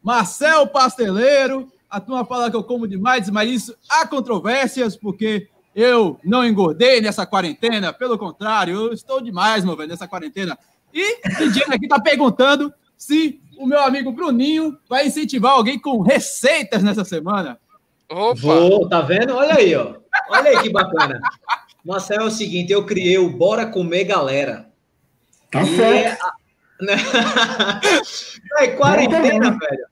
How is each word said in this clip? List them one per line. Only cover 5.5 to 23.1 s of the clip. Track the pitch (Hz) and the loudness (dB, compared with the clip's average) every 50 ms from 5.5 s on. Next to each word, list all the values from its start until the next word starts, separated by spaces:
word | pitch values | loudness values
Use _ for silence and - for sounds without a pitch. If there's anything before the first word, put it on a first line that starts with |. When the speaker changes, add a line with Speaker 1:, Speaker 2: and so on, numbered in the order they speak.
| _ _ _ _ _ | _ _ _ _ _
Speaker 1:
eu | 202 226 247 247 233 214 170 131 - - | 2 2 4 4 4 2 0 -2 -4 -2
não | 175 226 254 240 | 0 0 2 2
engordei | 233 214 190 190 165 156 160 240 254 262 233 | 2 2 2 2 0 2 2 4 4 4 4
nessa | 214 208 202 - 185 | 2 0 -2 -4 -6
quarentena, | - - 196 180 160 143 _ 226 233 226 208 185 165 | -2 -2 -2 -2 -2 -4 _ -2 -2 -2 -2 -4 -4
pelo | - _ 247 254 233 202 | -6 _ -4 -4 -4 -4
contrário, | 214 175 156 _ 208 214 220 214 185 170 180 | -6 -10 -10 _ -4 -2 0 0 0 -2 -2
eu | 202 220 233 | -4 -4 -4
estou | 226 - - - 262 269 | -6 -8 -8 -6 -6 -6
demais, | 240 233 190 175 196 214 220 214 180 | -6 -6 -4 0 0 2 2 2 0
meu | 185 160 | -2 -4
velho, | 147 156 156 | -6 -10 -12
nessa | 170 170 190 175 | -12 -14 -14 -12
quarentena. | - 180 160 151 _ 190 190 170 135 _ _ _ _ _ _ _ | -12 -12 -12 -10 _ -8 -8 -8 -8 _ _ _ _ _ _ _
E | _ 311 381 415 480 480 - - | _ -4 -4 -4 -4 -4 -6 -6
o | - | -4
Didier | - 311 285 190 269 277 294 | 0 0 0 0 0 0 0
aqui | 262 208 196 | -2 -4 0
tá | 240 262 277 | 2 0 2
perguntando | - 320 285 240 285 247 - - 254 277 285 269 285 285 - _ _ _ _ | 4 2 2 4 2 2 4 4 4 4 4 2 -2 -6 -8 _ _ _ _
se | _ - - 294 320 320 294 - - _ _ _ - | _ -4 0 0 0 0 0 -4 -8 _ _ _ -6
o | 269 | -4
meu | 254 285 294 | 0 2 2
amigo | 277 262 254 277 254 269 | 2 2 0 -2 -4 -6
Bruninho | 226 262 359 330 240 233 262 294 311 311 320 311 - _ _ _ | -6 -4 -2 0 0 0 2 0 0 -2 -2 -4 -8 _ _ _
vai | 247 262 294 | -2 0 0
incentivar | 269 - 302 302 - 269 247 196 254 | 0 -2 -2 -6 -4 -2 0 2 4
alguém | 277 254 214 233 285 247 | 4 4 2 0 -2 -4
com | - 285 262 220 | -4 -4 -2 0
receitas | 175 202 277 - - - - - - 262 330 311 262 - 233 202 | 2 2 2 2 0 -4 -8 0 0 2 2 2 -2 -2 -2 0
nessa | 190 208 208 220 185 | 0 0 0 -2 -6
semana. | - 180 160 151 185 208 196 175 135 120 _ _ _ _ _ _ _ _ _ _ _ | -6 -6 -6 -4 -4 -4 -4 -4 -6 -10 _ _ _ _ _ _ _ _ _ _ _
Speaker 2:
Opa! | 156 180 208 233 240 113 | -6 -2 -2 -2 -2 0
Speaker 3:
Vou, | 123 147 156 165 170 180 196 208 175 180 | 2 4 4 6 6 6 4 4 2 0
tá | 180 170 | 0 -2
vendo? | 147 135 180 202 240 269 254 | 0 0 0 0 0 0 0
Olha | 254 277 302 320 | 0 2 4 4
aí, | 285 214 180 156 | 4 4 4 4
ó. | 135 113 - - - _ _ - - - - | 0 -2 -6 -8 -16 _ _ -4 -4 -2 0
Olha | - - 294 294 | 0 2 4 6
aí | 254 - | 4 4
que | - 214 | 2 2
bacana. | 175 196 185 - - 320 269 - 131 117 - - - _ _ - 233 - - _ _ _ _ | 0 0 -2 0 0 -2 0 -2 -2 -6 -6 -8 -8 _ _ -6 -6 -6 -6 _ _ _ _
Marcel, | 165 190 190 180 - 208 214 | -6 -6 -6 -4 -4 -4 -2
é | 220 | -2
o | 220 | -4
seguinte, | 220 220 208 170 170 180 175 175 | -4 -6 -6 -4 -4 -6 -2 0
eu | 196 202 196 | 0 0 0
criei | - 208 185 180 175 | 0 -4 0 2 2